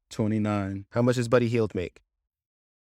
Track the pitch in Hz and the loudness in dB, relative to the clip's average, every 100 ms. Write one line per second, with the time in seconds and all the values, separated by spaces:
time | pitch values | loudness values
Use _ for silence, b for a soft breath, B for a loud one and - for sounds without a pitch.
0 | - - 107 107 107 104 98 98 98 117 | -14 -4 -2 0 0 -2 -4 -8 -6 0
1 | 123 123 117 127 120 117 107 98 90 - | 2 2 2 2 2 0 0 -2 -8 -10
2 | _ _ _ _ _ _ _ _ | _ _ _ _ _ _ _ _